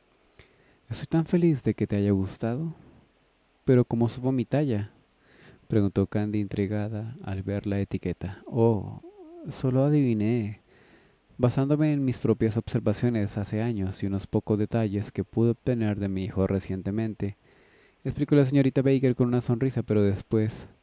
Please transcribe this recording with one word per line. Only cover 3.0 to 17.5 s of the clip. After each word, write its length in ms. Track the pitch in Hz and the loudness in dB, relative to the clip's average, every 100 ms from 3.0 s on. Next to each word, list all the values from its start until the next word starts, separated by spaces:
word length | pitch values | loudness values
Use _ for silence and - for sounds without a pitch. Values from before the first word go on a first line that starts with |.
| _ _ _ _ _ _ | _ _ _ _ _ _
¿Pero 200 | - 127 | 4 4
cómo 240 | 120 117 113 | 6 2 0
supo 240 | 127 127 | 0 -2
mi 120 | 131 | 0
talla?", 480 | 113 135 147 107 104 _ _ _ _ _ - - - | 0 0 0 0 -2 _ _ _ _ _ -20 -20 -2
preguntó 380 | 110 101 98 98 | 2 2 2 0
Candy 320 | 107 104 107 | 0 -2 -2
intrigada 800 | 101 - 101 104 104 107 110 139 | -4 -2 -2 -2 -4 -6 -10 -12
al 200 | - 95 | -8 -6
ver 240 | 95 101 101 | -4 -4 -2
la 140 | 101 | -2
etiqueta. 640 | 98 - 92 85 92 98 349 | -2 -4 -4 -6 -8 -10 -8
"Oh, 560 | 127 117 107 95 110 339 415 320 349 269 | 2 2 2 -4 -12 -18 -20 -20 -16 -14
solo 340 | - 131 127 | -6 -2 2
adiviné, 760 | 143 151 131 110 104 120 104 107 _ _ _ _ _ _ _ - | 2 2 2 0 0 -2 -4 -8 _ _ _ _ _ _ _ -2
basándome 560 | 123 139 135 147 151 | 0 0 0 2 2
en 120 | 143 | 2
mis 140 | 135 120 | 0 0
propias 380 | 110 107 110 113 | 0 2 2 0
observaciones 800 | - 120 107 101 123 113 101 - | -2 -2 0 0 0 0 -2 -4
hace 240 | 98 107 | -4 -4
años 420 | 117 110 95 95 | -2 -2 -4 -4
y 40 | 98 | -4
unos 200 | 98 - | -4 -2
pocos 320 | 110 - 107 | -4 0 0
detalles 540 | 104 117 110 101 104 | 0 0 0 -2 -6
que 120 | - | -6
pude 260 | 95 - 117 | -4 0 2
obtener 480 | 113 - 120 107 104 | 0 -2 -2 0 -2
de 100 | 101 | -2
mi 160 | 95 | -4
hijo 220 | 95 98 95 | -4 0 0
recientemente", 920 | 98 - 95 98 107 113 101 101 - _ | 0 -2 -6 -4 -2 -4 -4 -6 -8 _